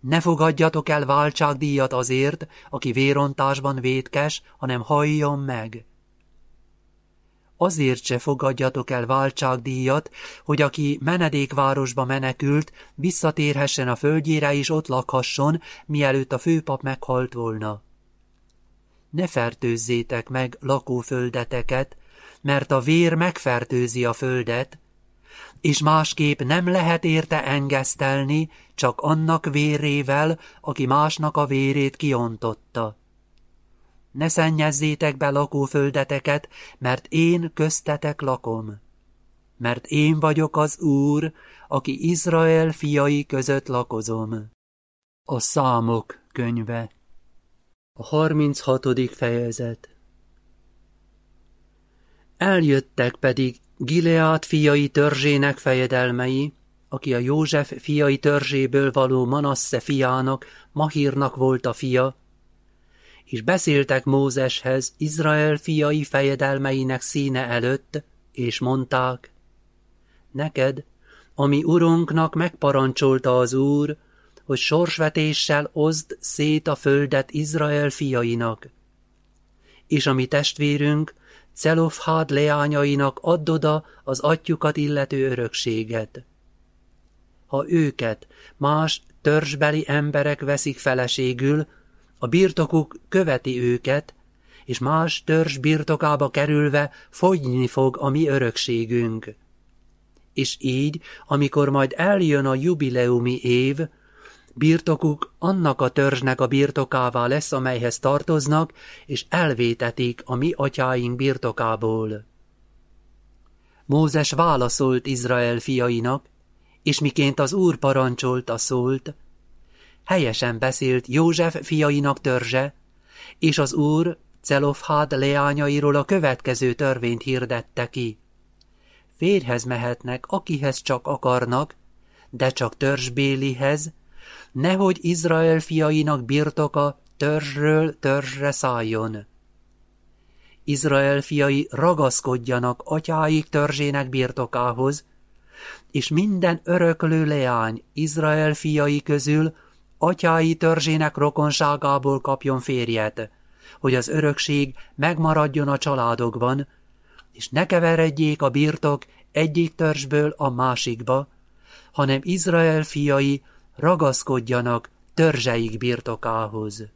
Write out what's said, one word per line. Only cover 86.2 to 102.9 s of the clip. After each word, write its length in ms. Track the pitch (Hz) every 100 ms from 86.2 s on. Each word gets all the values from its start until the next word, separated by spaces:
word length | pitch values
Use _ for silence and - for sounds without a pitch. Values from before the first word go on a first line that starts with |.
| - _ _ _ _ _ _ _ _ _ _ _ _
Ha 180 | 135 143
őket 580 | 165 151 - 117 107 - - - _
más 460 | 143 151 156 - - _
törzsbeli 640 | 151 151 151 143 151 156 156
emberek 540 | 143 147 147 147 147
veszik 380 | 139 143 151 131
feleségül, 880 | - 127 123 - 127 123 135 151 151 _ _ _ _ _
a 80 | 123
birtokuk 720 | 165 185 - 156 160 147 - _
követi 520 | 185 170 127 131 123
őket, 540 | 123 120 131 143 - _ _ _ _ -
és 140 | - 123
más 460 | 127 160 165 -
törzs 340 | - 160 160 139
birtokába 720 | 143 156 151 151 151 147 139
kerülve 600 | - 147 147 147 143 143 - -
fogyni 560 | - 180 185 131 123 127
fog 300 | - 135 123
a 80 | 139
mi 200 | 143 160
örökségünk. 1080 | 139 123 - - 117 113 120 117 110 110 107 _ _ _ _ _ _ _ _ _
És 240 | - 131 -
így, 400 | 131 127 143 156 - - -
amikor 420 | 143 139 147 139
majd 260 | 139 135 -
eljön 500 | 175 202 170 143 135
a 80 |
jubileumi 800 | 131 156 165 135